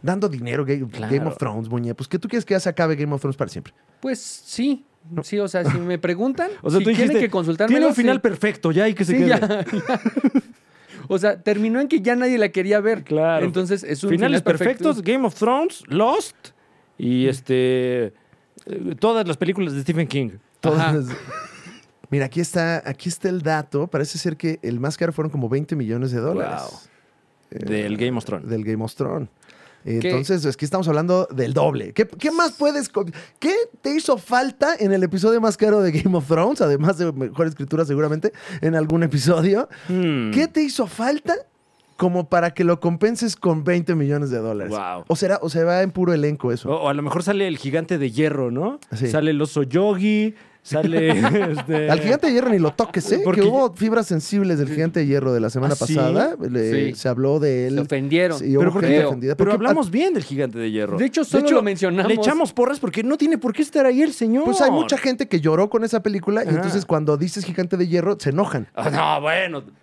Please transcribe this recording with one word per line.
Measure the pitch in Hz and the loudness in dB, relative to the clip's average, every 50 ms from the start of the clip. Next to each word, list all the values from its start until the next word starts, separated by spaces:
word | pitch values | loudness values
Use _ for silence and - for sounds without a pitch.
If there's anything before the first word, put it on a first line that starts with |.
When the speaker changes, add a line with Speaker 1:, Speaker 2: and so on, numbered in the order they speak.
| - | -2
Speaker 1:
dando | - 185 202 208 196 | -4 -2 -2 -2 -4
dinero | 147 123 120 120 123 139 143 | -4 -6 -6 -4 -4 -4 -2
Ga-, | 131 143 139 131 113 | -2 -2 -4 -4 -8
Speaker 2:
Claro. | - 120 107 107 135 | -8 -8 -4 -2 -2
Speaker 1:
Game | 139 151 | 0 0
of | 160 - | -4 -4
Thrones, | - 135 117 104 113 113 113 | -4 -6 -4 -4 -6 -6 -4
Muñe. | 120 120 120 117 117 | -4 -4 -4 -4 -6
Pues, | - 131 | -8 -8
¿qué | - - 175 | -6 -6 -6
tú | - | -4
quieres | 208 - 233 - | -4 -4 -4 -2
que | - 202 | 0 -2
ya | 185 | 0
se | - 185 | 0 -2
acabe | 156 - 170 160 156 | 0 0 0 0 0
Game | 143 147 147 147 | -2 -2 -4 -4
of | 135 | -4
Thrones | - 139 135 | -4 -6 -4
para | - 123 90 | -4 -6 -8
siempre? | - 85 71 - _ _ _ _ _ _ | -8 -14 -14 -16 _ _ _ _ _ _
Speaker 3:
Pues | - 269 254 - | -6 -6 -6 -6
sí. | - - - - _ - - - 240 285 277 269 - _ _ _ _ 160 | -8 -16 -16 -16 _ -12 -6 -4 -2 -2 -2 -4 -8 _ _ _ _ -10
Speaker 1:
No. | 170 160 151 | -8 -8 -6
Speaker 3:
Sí, | - 202 202 | -4 -2 -2
o | 202 | -2
sea, | 190 - 180 175 | -2 -2 0 0
si | 143 - 175 | 0 0 0
me | 175 175 180 | -2 -4 -4
preguntan, | 160 170 175 175 175 220 269 262 359 339 381 415 | -2 -2 -4 -2 0 -2 -2 -2 -2 -4 -6 -6
Speaker 2:
<laughs> | - | -6
O | - - | -4 0
sea, | 156 190 | 2 2
Speaker 3:
si | 202 | 4
Speaker 2:
tú | 220 | 4
Speaker 3:
tienen | 233 202 240 | 4 4 2
Speaker 2:
dijiste, | 254 302 214 240 | 2 2 2 0
Speaker 3:
que | 208 | 2
consultármelo, | 185 190 170 160 165 156 208 226 247 | 0 -2 0 0 0 0 2 4 4
Speaker 2:
"Tiene | 302 320 330 | 4 4 4
un | 226 | 4
final | 247 233 247 262 | 4 2 2 2
Speaker 3:
sí. | 262 | 2
Speaker 2:
perfecto, | - 226 175 - - 214 196 - - 165 | 2 0 0 0 -2 -2 -2 0 -2 2
ya | 156 180 208 | 2 4 2
hay | 220 208 | 2 2
que | - 196 | 0 0
se | 165 185 | 0 2
Speaker 3:
Sí, | 262 | 4
Speaker 2:
quede". | - 247 | 4 4
Speaker 3:
ya, | 240 - | 4 4
<laughs> | 220 202 214 202 175 | 2 0 -2 -4 -4
ya. | - - 202 - - 254 - - 226 - 269 - 262 - 262 - - - _ _ _ _ _ - _ - - - | -4 -6 -6 -2 -2 -4 -2 -2 -2 -2 2 0 2 2 0 -2 -2 -20 _ _ _ _ _ -20 _ -20 -20 -6
O | - 196 | -4 -2
sea, | 185 185 208 202 175 | 0 2 0 0 0
terminó | - 214 208 208 214 226 226 254 | -2 -2 0 0 0 0 0 0
en | 285 | 0
que | 269 330 294 | 0 0 0
ya | 185 240 240 | 2 2 0
nadie | 247 254 247 254 | 2 2 2 2
la | 240 208 190 | 2 2 0
quería | - 190 180 196 208 208 | 0 -2 0 2 2 2
ver. | 202 220 226 202 139 | 2 0 -2 -2 -2
Speaker 2:
Claro. | - 151 156 160 165 165 156 175 | -2 0 2 2 2 2 2 0
Speaker 3:
Entonces, | 180 165 185 185 175 202 185 - | 0 -2 -2 -2 -2 -2 -4 -2
es | - 147 135 190 | -6 -6 -4 0
un | 202 | 0
Speaker 2:
Finales | 196 175 220 269 277 175 | 2 2 2 2 2 2
Speaker 3:
final | - | 2
perfecto. | - 170 - 180 226 262 - - | 2 0 2 2 0 0 2 0
Speaker 2:
perfectos, | 311 285 226 175 | 0 0 0 0
Game | 180 247 269 262 | 0 0 2 0
of | 208 - | -2 0
Thrones, | - 214 233 254 277 330 370 - - - | 0 0 2 2 2 0 -2 -4 -8 -10
Lost | - 143 180 214 240 294 427 - - - _ - - _ _ _ _ _ _ _ _ _ - | -4 0 2 2 2 2 0 -2 -6 -14 _ -20 -20 _ _ _ _ _ _ _ _ _ -6
y, | - 123 123 127 131 | -2 0 0 2 2
este, | 135 135 131 - - 131 127 127 127 127 127 127 127 123 123 117 101 _ _ _ _ _ _ _ _ _ - _ | 2 0 -2 -2 -2 0 2 2 2 2 0 0 0 -2 -2 -2 -4 _ _ _ _ _ _ _ _ _ -20 _
eh, | - - - 185 180 160 - | -12 -10 -8 -6 -8 -4 0
todas | - 220 233 226 214 | 0 2 2 2 0
las | 170 151 | -2 -2
películas | - 185 160 190 196 190 160 139 | -2 -2 -2 0 -2 -2 -2 -4
de | 139 | -4
Stephen | 135 180 165 165 165 | -4 -2 0 -2 -2
King. | - 139 143 131 110 92 104 _ _ _ _ | -2 -2 -4 -4 -4 -8 -12 _ _ _ _
Speaker 1:
Todas. | - 160 151 160 165 160 151 151 131 123 | 0 2 2 4 2 2 2 0 -2 -4
Speaker 3:
Ajá. | 123 - - - 605 640 640 - - - - - - - _ _ _ _ - _ | -8 -12 -12 -14 -14 -14 -14 -16 -18 -20 -20 -20 -20 -20 _ _ _ _ -8 _
Speaker 1:
Mira, | 139 143 135 | -2 -2 -2
aquí | 131 - 170 | -2 -2 -4
está, | 170 - - 180 165 165 170 160 - | -4 -2 -2 -2 -2 0 -2 -4 -4
aquí | - 135 - - 180 | -8 -10 -8 -8 -8
está | 170 - - 190 | -8 -4 -4 -4
el | 185 180 | -4 -2
dato. | 147 160 156 156 147 _ - 143 143 | -2 -2 -2 -2 -2 _ -4 -4 -4
Parece | - - 139 147 147 - | -2 -2 -4 -4 -4 -6
ser | 160 - 180 156 | -6 -4 -4 -4
que | 147 - 160 160 160 | -2 -4 -4 -4 -4
el | - 117 120 117 | -6 -6 -4 -2
más | 127 147 151 | -4 -4 -4
caro | - 175 170 | -2 -4 -4
fueron | 151 - 151 156 | -2 -4 -4 -4
como | 143 143 123 110 | -2 -4 -2 -2
veinte | 127 139 151 - 170 | -2 -2 -2 -4 -4
millones | 147 123 107 113 120 131 131 | -4 -2 -4 -2 -2 -2 -2
de | 123 120 | -2 -2
dólares. | 113 151 185 185 170 - - 76 | -2 -2 -2 -4 -4 -6 -6 -8
Speaker 2:
Wow. | 65 - - - - _ _ _ _ _ _ _ _ _ _ _ _ _ | -10 -12 -16 -18 -20 _ _ _ _ _ _ _ _ _ _ _ _ _
Speaker 1:
Eh, | - 104 98 | -14 -10 -6
Speaker 2:
Del | 101 107 104 104 104 107 | -4 -4 -4 -2 -4 -4
Game | 104 120 127 127 | -2 -2 -2 -2
of | 113 - | -4 -6
Thrones. | - 104 85 - 104 | -6 -8 -8 -6 -6
Speaker 1:
del | 113 110 107 | -6 -4 -4
Game | 107 110 107 113 | -4 -4 -4 -6
of | 117 - | -8 -6
Thrones. | - - 135 - 160 131 - _ _ _ _ - - - - - _ _ | -6 -6 -4 -4 -6 -8 -10 _ _ _ _ -20 -20 -20 -20 -20 _ _
Speaker 3:
¿Qué? | - 113 117 - 180 | -4 -4 -2 -2 0
Speaker 1:
Entonces, | 180 127 139 147 190 175 147 | -2 -2 0 -2 -2 0 0
aquí | 143 131 - 151 | -2 -2 -2 -4
estamos | 143 - 185 185 | -2 -2 -2 0
hablando | 160 151 151 165 175 180 180 185 - | 0 0 0 2 2 2 2 0 -2
del | - 131 123 117 131 | -2 -4 -2 0 2
doble. | 143 147 151 135 123 101 95 107 | 2 2 2 0 -2 -8 -4 0
¿Qué, | - 220 | 0 0
qué | - - 175 - 302 | 0 -2 -4 -4 -2
más | 320 339 339 311 - | 0 2 0 0 0
puedes | - 285 294 285 294 247 - | 0 0 0 0 0 -4 -4
co-, | - 208 202 170 - - - - _ _ | -4 -4 -4 -4 -8 -16 -20 -20 _ _
qué | - 311 381 466 466 480 - _ | -2 0 0 0 -2 -4 -8 _
te | - 269 285 | -6 -2 -2
hizo | 311 311 - 269 | -2 2 0 0
falta | 208 - - 240 247 262 269 - _ 277 302 339 - | 0 0 0 0 0 0 0 -2 _ 0 0 2 2
en | 214 196 | 2 2
el | 196 190 185 | 4 2 2
episodio | 170 170 185 180 220 226 233 | 0 0 2 2 4 4 4
más | 220 226 196 | 2 2 2
caro | - 214 214 208 208 | 2 2 4 4 4
de | 190 180 | 4 2
Game | 151 151 - 190 180 | 2 2 2 2 2
of | 170 135 | 2 2
Thrones? | 139 165 165 175 233 294 - | 2 2 2 2 2 2 2
Además | 202 151 143 139 151 175 190 | 2 2 2 2 2 0 2
de | 156 175 165 | 0 -2 -2
mejor | 147 135 131 110 - 139 165 | -2 -4 -6 -6 -2 -2 -2
escritura, | 160 151 143 143 131 156 156 165 | -2 -2 -6 -6 -2 0 0 0
seguramente, | 143 143 139 156 147 156 156 156 214 - - - - 190 151 | 0 0 0 0 0 0 0 -2 -4 -4 -4 -16 -14 -8 -2
en | - 160 165 | -2 0 2
algún | 160 156 156 160 170 170 | 2 0 2 2 2 2
episodio. | 151 127 139 120 156 180 165 160 196 - 233 - - - - - | 2 0 2 2 4 4 4 4 4 2 2 0 -4 -8 -16 -8
Speaker 2:
Hmm. | - 180 185 180 165 151 131 113 107 | -4 -2 0 0 0 0 0 -2 0
Speaker 1:
¿Qué | 214 269 311 | 2 2 0
te | 330 - 311 | 2 0 0
hizo | 311 277 - - 240 | 0 0 0 -4 -4
falta | 175 - - 226 254 294 294 _ - 339 480 554 _ _ _ _ _ _ _ _ _ _ | -4 -4 -4 -2 -2 -2 -2 _ -2 -4 -4 -4 _ _ _ _ _ _ _ _ _ _
como | - 180 185 175 180 165 143 | 0 0 2 2 0 0 2
para | 180 175 170 170 165 | 2 2 2 0 0
que | - 180 | 2 2
lo | 170 175 165 | 2 2 2
compenses | - 170 170 165 208 220 233 220 233 220 170 | 0 -2 0 2 2 0 2 0 -4 -4 -4
con | - - 180 160 156 147 | 0 0 0 0 2 0
veinte | 180 175 175 165 - 170 | 0 0 0 0 0 0
millones | 160 143 139 147 147 147 135 | 0 0 0 0 -2 -2 -2
de | 123 117 | -2 -2
dólares? | 110 113 110 104 95 90 104 | -2 -4 -4 -4 -4 -4 -6
Speaker 2:
Wow. | 104 98 90 90 90 82 | -6 -6 -6 -8 -10 -4
Speaker 1:
O | _ 165 | _ -2
será, | - 196 185 196 202 | 0 0 0 0 0
o | - 165 | -2 -4
se | 143 165 165 | 0 0 0
va | 170 175 185 190 | 2 2 2 0
en | 196 | 0
puro | - 185 180 175 170 | 0 0 0 2 2
elenco | 151 147 147 151 143 - 123 120 | 2 0 0 -2 -2 -2 -2 -2
eso. | 117 - - | -2 -2 -4
Speaker 2:
O, | 147 160 156 | -2 0 0
o | 143 | 0
a | 139 | 0
lo | 147 | 0
mejor | 147 143 - 175 165 | -2 -2 -4 -2 -2
sale | 190 208 196 196 | -2 0 0 0
el | 185 156 | -2 -2
gigante | 127 - 139 131 160 160 - 185 | -4 -6 -4 -2 -2 -2 -2 -2
de | 151 139 127 | -2 -2 -2
hierro, | 110 131 156 156 143 135 131 120 | 0 0 0 0 0 -2 -4 -2
¿no? | 120 131 170 226 277 294 - _ - | -2 -2 -2 -4 -4 -8 -12 _ -6
Speaker 1:
Sí. | 107 127 | -4 -2
Speaker 2:
Sale | 120 110 156 151 156 | 0 0 0 2 2
el | 156 143 | 0 0
oso | 151 147 - 151 139 | -2 -2 0 -2 -2
Yogi, | 131 131 170 196 208 202 180 196 214 214 214 214 220 214 - - _ _ _ | 0 0 2 2 2 2 2 2 2 2 2 0 0 -4 -8 -20 _ _ _
sale, | _ - 147 156 156 160 165 160 160 160 | _ -4 -2 0 2 2 2 2 2 2
<laughs> | 160 - - - - 208 196 170 | 2 4 2 2 2 2 2 0
este | 156 147 131 135 160 156 151 151 | -2 -4 -2 -2 0 0 2 2
Speaker 1:
Al | 151 160 | 2 2
gigante | 151 208 254 294 - | 2 2 2 2 2
de | 311 240 | 2 2
hierro | 240 254 247 | 2 2 4
ni | 214 185 | 2 4
lo | 160 151 - | 2 2 2
toques, | - 226 - - 185 - - - | 0 -2 0 -2 -4 0 0 0
¿eh? | 349 403 | 2 2
Speaker 2:
Porque | 180 180 208 | 2 4 4
Speaker 1:
Que | 196 | 4
hubo | 208 240 269 262 233 170 | 4 4 4 2 0 0
fibras | - 202 220 220 233 208 | -2 0 2 2 0 0
sensibles | - 180 156 147 - 202 202 196 185 170 143 | 0 -2 -2 -2 0 0 0 2 2 2 0
del | 143 135 | 0 -2
gigante | 151 151 160 170 160 175 | 0 -2 -2 0 0 0
de | 151 | 2
hierro | 143 139 139 131 131 123 | 2 2 2 2 2 2
de | 117 | 2
la | 110 113 | 0 0
semana | 117 131 131 147 147 - | 0 0 0 0 0 0
Speaker 2:
¿Ah, | 127 | 0
sí? | 123 156 | 0 2
Speaker 1:
pasada. | 147 131 127 135 - 233 311 339 294 - | 2 2 2 2 2 2 0 -2 -4 -6
Le, | - 123 123 110 110 113 139 139 131 | -4 -2 0 0 0 0 0 0 -2
Speaker 3:
Sí. | 120 - | -4 -4
Speaker 1:
se | - 131 | -2 -2
habló | 123 120 135 139 143 156 | 0 0 2 2 2 2
de | 147 147 131 127 123 | 2 2 0 0 0
él. | 127 139 | -2 -2
Speaker 3:
Se | 143 | -2
ofendieron. | 143 143 147 135 135 139 151 170 180 175 160 | -2 -2 -2 -4 0 0 2 2 2 2 0
Speaker 1:
Sí, | 135 - 135 135 | -2 0 2 4
hubo | 139 | 4
Speaker 2:
¿Pero | 156 185 170 | 4 4 2
por | 196 170 | 2 2
Speaker 1:
gente | - 143 151 | 4 4 4
Speaker 2:
qué? | 151 | 4
Speaker 1:
ofendida. | 143 131 123 120 135 151 | 2 0 -2 -2 -4 2
Speaker 2:
Pero | 143 175 196 | 2 2 2
Speaker 1:
Porque | 208 202 220 | 2 2 2
Speaker 2:
hablamos | 262 302 320 262 175 | 2 2 2 0 0
bien | 170 247 339 392 339 | 0 0 2 2 0
del | 220 147 | -2 -4
gigante | - 139 139 139 123 110 117 | -4 -4 -2 -2 -2 -4 -4
de | 113 110 | -4 -2
hierro. | 107 107 104 101 101 - | -2 -2 -2 -2 0 0
Speaker 3:
De | 247 | 0
hecho, | 269 - 330 302 | 0 0 -2 -2
solo | - - 269 | 2 0 2
Speaker 2:
De | 285 | 4
hecho, | 294 302 | 4 4
Speaker 3:
lo | 240 214 | 4 4
mencionamos. | 202 196 165 190 180 175 190 185 214 | 2 -2 0 0 0 2 2 2 2
Speaker 2:
le | 220 | 2
echamos | 226 214 247 302 330 330 190 - | 2 2 2 2 2 0 0 2
porras | 240 240 254 285 277 | 0 2 2 0 -2
porque | - 196 - 208 | -4 -4 -2 -2
no | 226 254 294 | 0 0 0
tiene | 294 294 311 320 - | 2 2 2 2 0
por | - 247 202 | 0 -2 0
qué | - 302 | 0 -2
estar | 294 - 311 269 | 0 2 4 4
ahí | 254 254 262 311 | 4 4 4 2
el | 302 269 | 2 0
señor. | - 240 220 226 262 311 | -2 0 2 2 2 2
Speaker 1:
Pues | 339 392 370 | 2 2 4
hay | 294 262 | 4 4
mucha | 190 - - - 285 - | 4 2 2 0 0 0
gente | - 262 254 - 277 | 0 -2 -2 -2 -2
que | - - 165 | -2 0 2
lloró | 147 160 156 165 202 208 | 2 2 4 4 2 2
con | 214 226 226 | 0 0 0
esa | 220 - 220 - | 0 -2 0 0
película | 214 202 196 165 202 208 220 233 | 0 -2 -2 -2 0 0 0 0
y | 175 | 0
Speaker 2:
Ajá. | 156 | 0
Speaker 1:
entonces | 165 185 175 170 202 - | 0 0 0 -2 -2 0
cuando | - 170 156 151 151 151 | 0 0 2 2 2 2
dices | 143 165 180 - 208 175 | 2 0 -2 -4 -6 -8
gigante | 185 165 - 180 170 196 | -6 -4 -4 -2 -2 0
de | 180 180 | 0 0
hierro | 175 170 175 170 196 202 202 | 2 0 0 0 0 -2 0
se | - 143 | -2 -2
enojan. | 135 170 208 - - 131 104 - _ | 0 0 0 0 -2 -6 -6 -6 _
Speaker 2:
Ah, | - - 151 | -4 -4 -2
no, | 143 147 156 151 151 147 | 0 0 2 2 0 0
bueno. | 143 151 165 180 190 180 160 139 - 104 _ _ | 0 0 0 0 -2 -2 -6 -10 -10 -14 _ _